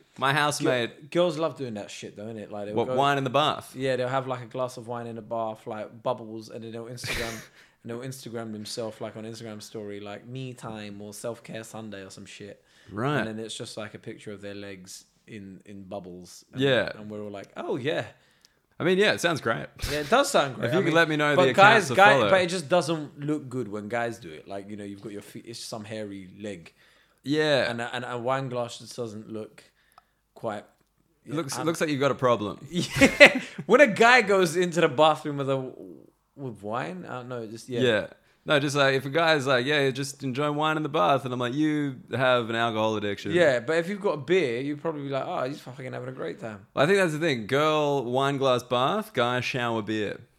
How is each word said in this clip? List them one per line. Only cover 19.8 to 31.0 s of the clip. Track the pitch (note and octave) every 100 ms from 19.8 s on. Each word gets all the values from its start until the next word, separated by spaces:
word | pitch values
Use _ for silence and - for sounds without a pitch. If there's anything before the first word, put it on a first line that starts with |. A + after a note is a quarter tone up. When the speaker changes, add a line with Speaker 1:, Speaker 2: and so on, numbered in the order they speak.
| -
Speaker 2:
Yeah, | D3
it | D3
does | B3 C#4
sound | F#3+ C#3 A2
great. | A#2+
Speaker 1:
If |
you | E3+
Speaker 2:
I |
Speaker 1:
could | E3+
Speaker 2:
mean, |
Speaker 1:
let | D#3+ D#3+
me | D3+
know | D3
Speaker 2:
but | C#3 C3
Speaker 1:
the |
Speaker 2:
guys, | F#3+ G3+ A3+
Speaker 1:
accounts | D3+
to |
Speaker 2:
guy-, | C3 G#3 -
Speaker 1:
follow. | G3+
Speaker 2:
but | F#3+
it | F3+
just | F#3 C#3
doesn't | F3+ D3+ D#3+ C#3+ C#3+
look | C#3+ D3+ C3
good | B2+ G#2
when | G#2 G#2
guys | A#2 A#2+ G2+
do | E2
it. | D2+ -
Like, | G2+ G2
you | G#2
know, |
you've | G2+ G2+
got | A2+
your | G2+
feet, | - A#2 -
it's | A#2
some | - A2+
hairy | G2 A2 G#2 G2 F#2 G2
leg. | G#2 F#2 D#2+ _ _ _ _ _
Speaker 1:
Yeah. | - D3+ D#3 C3+ G#2
Speaker 2:
And | A#2
a, | A#2+ B2
and | B2
a | A#2+
wine | A#2+ C3+ C3+
glass | B2 A#2 -
just | A2+
doesn't | - A2+ G#2 A2
look | G#2+ G#2+ - - _ _ _ _ _ _
quite | - A2+ G#2 - _ _ _